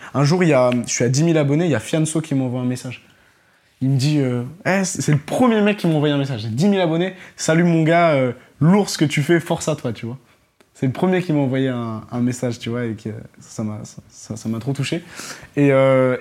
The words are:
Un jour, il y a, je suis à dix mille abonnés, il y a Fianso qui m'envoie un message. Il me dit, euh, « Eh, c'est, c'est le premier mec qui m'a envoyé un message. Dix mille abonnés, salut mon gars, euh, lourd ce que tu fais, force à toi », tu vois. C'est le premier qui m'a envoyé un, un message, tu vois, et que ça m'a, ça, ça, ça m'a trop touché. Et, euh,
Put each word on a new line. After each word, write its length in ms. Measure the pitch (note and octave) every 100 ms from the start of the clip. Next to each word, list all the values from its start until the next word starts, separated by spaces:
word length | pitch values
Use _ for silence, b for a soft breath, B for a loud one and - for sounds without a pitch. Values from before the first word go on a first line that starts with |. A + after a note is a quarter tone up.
| B
Un 120 | B2+
jour, 180 | C#3+ F3+
il 60 | E3+
y 40 |
a, 200 | C3+ B2 B2 A2
je 40 |
suis 120 | -
à 40 | B2
dix 140 | C3
mille 160 | E3+ D#3+
abonnés, 280 | C#3+ C#3+ F3
il 40 |
y 60 | A#2
a 40 |
Fianso 400 | - D#3+ D#3 D#3+
qui 140 | D3
m'envoie 260 | C3+ B2+ B2+
un 60 | B2
message. 400 | B2 C3 - b b b b b b b _
Il 100 | C3
me 60 | C3+
dit, 220 | C#3+ D3+
euh, « 240 | C3 B2 B2 D#3 E3+
Eh, 160 | F#3+
c'est, 200 | F#3+ -
c'est 100 | D3
le 60 | D3
premier 440 | - - B3+ G#3+
mec 140 | G#3 G#3
qui 100 | F3
m'a 80 |
envoyé 180 | D#3 D3+
un 60 | C#3+
message. 280 | C#3 A#2+ A2+
Dix 200 | A2+ G3+
mille 140 | G3
abonnés, 340 | F3 E3 F#3 F#3 B -
salut 280 | - D#3+
mon 200 | F3 E3
gars, 300 | D#3+ E3+ E3+
euh, 180 | C#3 B2+ A2+ B -
lourd 300 | D3+ G#3 G3+
ce 80 | -
que 60 |
tu 180 | D3+ -
fais, 160 | C#3 E3+
force 300 | - E3 -
à 80 | D3
toi », 160 | B2
tu 100 | G#2+
vois. 140 | A2+ B2 b b b _ _ _
C'est 100 | C3+
le 60 |
premier 300 | A#2 F#3 F#3
qui 100 | F3+
m'a 60 | D3
envoyé 300 | C3+ C3 C3
un, 340 | B2 A#2 A2 -
un 100 | B2
message, 380 | B2 A#2+ B2 A#2
tu 100 | A#2
vois, 180 | A#2+ A#2
et 80 |
que 160 | G#2+ A2 A2 - -
ça 240 | - -
m'a, 220 | G#2+ G#2+
ça, 180 | A#2+ - -
ça, 280 | - - G#2+
ça 120 | A2+
m'a 100 | A2+
trop 140 | A#2+
touché. 320 | C3+ C3 F3 B B B B B
Et, 160 | D3 C#3+
euh, 460 | C3+ C3+ C3 B2+ B2